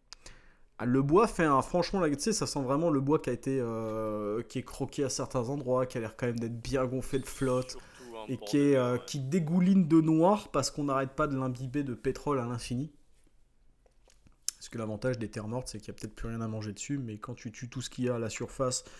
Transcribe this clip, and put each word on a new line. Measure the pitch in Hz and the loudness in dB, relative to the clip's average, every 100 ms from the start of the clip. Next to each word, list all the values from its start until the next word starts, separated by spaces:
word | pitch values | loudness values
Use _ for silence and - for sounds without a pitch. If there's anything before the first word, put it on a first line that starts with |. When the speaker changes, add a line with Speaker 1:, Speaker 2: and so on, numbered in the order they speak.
| _ - - - - - - - | _ -20 -18 -18 -20 -20 -20 -4
Speaker 1:
Ah, | 117 | 2
le | 131 | 4
bois | 139 170 214 | 6 6 6
fait | - | 4
un, | 160 139 | 4 4
franchement, | 123 175 170 196 | 4 0 0 2
là, | 165 | 0
tu | 143 | 0
sais, | - | 0
ça | 214 135 | 0 -2
sent | 147 | -2
vraiment | 127 143 170 | 0 2 2
le | 143 | 2
bois | 135 156 | 4 2
qui | 151 | 2
a | |
été, | 120 - 135 | -4 -2 -2
euh, | 117 113 110 110 110 104 104 107 | 0 -2 -4 -2 -2 -2 -2 -4
qui | 117 135 | -4 -8
est | |
croqué | 123 - 131 - | -8 -6 -6 -2
à | 135 | -2
certains | - 131 135 117 | -2 -4 -2 -2
endroits, | 143 123 127 127 | -2 0 0 0
qui | 127 | -2
a | |
l'air | 110 - | -6 -4
quand | 123 | -4
même | 117 | -2
d'être | 113 117 | -4 -6
bien | 113 131 127 | -2 0 0
gonflé | 131 - - | -2 -2 -4
de | 127 | -4
flotte, | - 135 127 127 | -2 0 0 -2
Speaker 2:
Surtout | - - - 123 113 | -8 -16 -18 -14 -12
en | 110 | -8
Speaker 1:
et | 123 | -8
Speaker 2:
bord | 104 | 0
Speaker 1:
qui | 143 | 4
Speaker 2:
de | |
Speaker 1:
est, | 143 | 6
Speaker 2:
mer, | 135 | 6
Speaker 1:
euh, | 123 | 4
Speaker 2:
ouais. | 123 | 0
Speaker 1:
qui | - 147 | -2 -6
dégouline | 131 180 151 175 180 196 165 | -2 0 2 4 6 6 8
de | 160 | 8
noir | 156 160 170 208 - | 8 6 6 4 2
parce | 147 131 | 0 0
qu'on | - | -2
n'arrête | 143 135 135 | 0 0 0
pas | - 151 | 0 -2
de | 135 | 0
l'imbiber | 131 120 131 139 | -2 -4 -4 -4
de | 139 | -4
pétrole | 117 - 127 - 139 | -4 -4 -2 0 0
à | 120 | 0
l'infini. | 120 - 120 151 - _ _ _ _ _ _ _ _ _ _ _ _ - - - - | -4 -4 -4 -4 -10 _ _ _ _ _ _ _ _ _ _ _ _ -20 -14 -12 -10
Parce | - | -10
que | 120 | -8
l'avantage | 110 107 127 123 | -6 -4 -2 -2
des | 110 | -4
terres | - 107 | -8 -8
mortes, | 120 127 | -6 -8
c'est | 107 | -12
qu'il | - | -14
n'y | 101 | -12
a | |
peut-être | 110 | -12
plus | - 113 | -10 -8
rien | 113 | -6
à | 113 | -6
manger | 110 107 | -6 -8
dessus, | 98 - 143 | -10 -6 -6
mais | 120 107 | -6 -10
quand | - | -12
tu | 117 117 | -12 -12
tues | - 120 | -12 -12
tout | 131 | -10
ce | 120 | -10
qu'il | - | -4
y | 123 | -2
a | |
à | 120 | -2
la | 113 | -4
surface | - 117 - 131 123 - - | -6 -8 -2 -2 -2 -8 -18